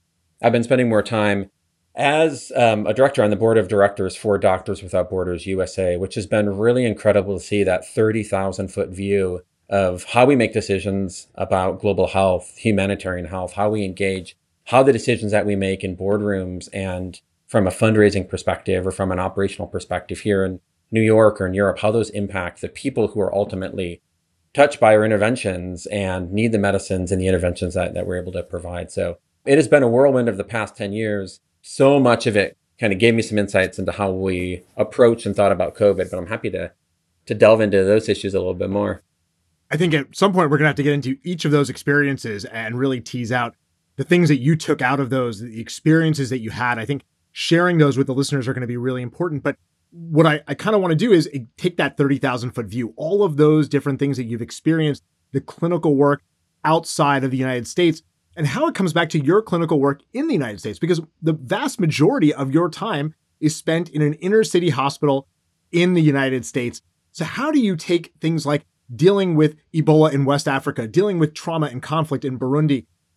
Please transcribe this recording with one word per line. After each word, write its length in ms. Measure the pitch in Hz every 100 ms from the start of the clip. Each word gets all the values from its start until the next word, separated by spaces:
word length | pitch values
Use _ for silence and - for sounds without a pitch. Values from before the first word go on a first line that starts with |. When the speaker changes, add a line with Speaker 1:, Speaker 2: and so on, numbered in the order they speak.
| _ _ _ _
Speaker 1:
I've 100 | 120
been 120 | 120
spending 240 | 113 127 120
more 140 | 107
time 480 | 101 113 104 101 98 _ _ _ _
as, 560 | - 139 151 160 131 - 127
um, 300 | 117 107 107
a 80 |
director 280 | 110 139 135
on 80 | 104
the 60 | 101
board 200 | 113 113
of 120 | 95
directors 480 | 104 101 - 92 -
for 200 | 110 98
Doctors 460 | 101 92 - 95
Without 260 | 98 92 90
Borders 380 | 95 90 87 92
U 160 | 95
S 160 | 90 -
A, 180 | 92 87
which 200 | 95 -
has 100 | 92
been 320 | 110 104 98
really 260 | 117 123
incredible 540 | 120 104 107 101 95 92
to 60 |
see 180 | - 104
that 240 | 92 90 -
thirty 380 | - 110 110
thousand 440 | 104 98 98 92 92
foot 200 | - 92
view 540 | 92 98 101 95 90 - _ -
of 320 | 98 95 90
how 220 | - 120 127
we 80 |
make 180 | 135 110
decisions 760 | 110 - 98 98 98 95 - - -
about 420 | 92 95 92 95
global 300 | 104 98 92
health, 480 | 95 95 87 - -
humanitarian 680 | 113 98 98 98 95 90 85
health, 260 | 92 90
how 180 | - 104
we 140 | 107
engage, 520 | 98 87 98 95 87 - _ _
how 180 | - 127
the 100 | 135
decisions 380 | 120 120 113 107
that 160 | 104 101
we 80 |
make 300 | 98 95 95
in 120 | 98 90
boardrooms 720 | 95 104 104 98 92 90 -
and 480 | 98 95 90 92 87 _ _ _
from 200 | 113 98
a 40 |
fundraising 580 | - 110 110 104 98 90
perspective 580 | 95 - 87 - 92 92
or 40 |
from 220 | 90 95
an 80 | 90
operational 480 | 95 98 98 - 87
perspective 520 | 90 - 90 - 92
here 240 | 107 98
in 140 | 95 92 _ _ _
New 100 | 110
York 400 | 110 110 107 104
or 60 | 92
in 80 |
Europe, 240 | 95 98 90
how 140 | 104
those 180 | 117 101
impact 500 | 104 101 95 87 -
the 80 | 95
people 400 | - 135 127 104
who 120 | 107
are 140 | 95
ultimately 680 | 98 104 95 92 95 87 87 _ _ _ _ _
touched 280 | - 147 -
by 160 | 110 107
our 80 |
interventions 800 | 107 107 107 139 101 90 90 87 -
and 460 | 101 95 92 87
need 180 | 101 117
the 80 | 107
medicines 540 | 101 98 - 95 90
and 80 | 95
the 80 | 92
interventions 460 | 92 90 87 90
that, 200 | 90 87
that 120 | 85 92
we're 140 | 90
able 120 | 87
to 100 | 90
provide. 480 | - 87 87 87 85
So 280 | - 87 85 _ _ -
it 100 | 139
has 120 | 135
been 140 | 147
a 40 | 123
whirlwind 400 | 120 139 127 117
of 100 | 98
the 60 |
past 320 | 101 117 101 -
ten 160 | 104
years. 480 | 104 110 101 92 - _ _ -
So 320 | - 135 143
much 280 | 127 117 120
of 100 | 101
it 220 | 92 - _ -
kind 140 | 110
of 60 | 92
gave 160 | 117
me 80 | 117
some 160 | 113 107
insights 400 | 101 101 92 -
into 140 | 92
how 200 | 92 98
we 520 | 92 95 90 90 90 - -
approached 480 | 107 - 120 117
and 100 | 104
thought 160 | 98 101
about 240 | 90 85
covid, 360 | - 104 92 90
but 80 | 92
I'm 80 | 87
happy 240 | 110 110
to, 220 | 92 85 _ _ _ _ _
to 100 | -
delve 280 | 107 110 110
into 200 | 107 98
those 240 | 95 110 107
issues 280 | 101 101
a 40 | 95
little 140 | 92
bit 160 | 90 92
more. 340 | 98 101 90 _ _ _ _ _ _ -
Speaker 2:
I 80 | 156
think 160 | 180
at 200 | 151 135
some 200 | - 196
point 160 | 180 151
we're 80 | 143
gonna 100 | 151
have 80 | 135
to 60 |
get 100 | 143
into 240 | 143 127 135
each 240 | 170 175 156
of 60 |
those 180 | 147 135
experiences 760 | 135 - 143 143 135 120 101
and 340 | - 113 110 123
really 220 | 135 127
tease 320 | 113 123 117
out 240 | 127 117 - _ _ _ -
the 80 |
things 240 | 135 175 170
that 120 | 143
you 160 | 131 160
took 260 | - 147
out 180 | 127 139
of 80 | 127
those, 320 | 131 123 101
the 180 | 117 110
experiences 680 | 113 - 156 160 160 151 127
that 120 | 127
you 100 | 110
had. 280 | 98 123 117
I 60 |
think 180 | 113 143 - _ _
sharing 460 | - - 165 180 170
those 180 | 143 123
with 120 | 131
the 60 |
listeners 320 | 131 139 143 117
are 60 |
gonna 140 | 127 123
be 100 | 120
really 260 | 123 127
important. 400 | 120 - 175 143
But 140 | 143 - _ _ _
what 360 | 170 170 151 160
I, 160 | 151 -
I 80 |
kinda 240 | 139 202 214
wanna 160 | 180
do 180 | 156 233
is 180 | 180 156 139 113 -
take 220 | 180 -
that 180 | 143 -
thirty 220 | 139 139
thousand 320 | 139 123 120
foot 160 | 127 107
view, 260 | 113 113 -
all 260 | 156 202
of 160 | 202 143
those 320 | 151 156 135
different 280 | 139 143 135
things 200 | 143 127
that 60 |
you've 180 | 117 117
experienced, 600 | 113 - 156 160 151 131 _ _ _
the 80 | 135
clinical 540 | - - 170 175 160
work 280 | 139 143 143 _ _ _ _
outside 640 | 151 165 165 - 143 139
of 60 | 131
the 80 | 131
United 280 | 131 127 113
States, 360 | - 175 160 - _ _ -
and 120 | 147
how 180 | 180 320
it 80 |
comes 180 | - 180
back 160 | 165 165
to 140 | 160
your 160 | 135 202
clinical 380 | 220 175 160 160
work 240 | 139 139 _
in 140 | 233 320
the 60 |
United 260 | 208 120 104
States, 220 | 107 101
because 200 | 170 170 - _
the 100 | 160
vast 460 | 160 123 202 285 -
majority 560 | 165 131 160 269 151
of 180 | 139 135
your 160 | 139 175
time 460 | - 220 160 151 - _ _
is 160 | 156
spent 340 | - - 160 175
in 120 | 151
an 120 | 147
inner 280 | 160 180 220
city 280 | 202 180 170
hospital 580 | 127 135 - 147 135 - _ _ _ _
in 240 | 170 180
the 80 | 180
United 420 | 156 139 135 127
States. 380 | 123 135 120 - _ _ _
So 120 | -
how 280 | 160 - 294
do 80 | 302
you 160 | 214 165
take 360 | - 170 165 _
things 240 | 160 165
like 220 | 139 147 - _ -
dealing 420 | 117 175 202 190 156
with 180 | 151 151 _
Ebola 400 | 160 156 156 156
in 120 | 139
West 240 | 135 143 147
Africa, 400 | 135 143 127 113
dealing 320 | 127 208 175
with 120 | 151
trauma 340 | 156 - 165 147
and 140 | 120
conflict 440 | - 156 156 139
in 120 | 139 127
Burundi, 500 | 127 147 151 135 - _ _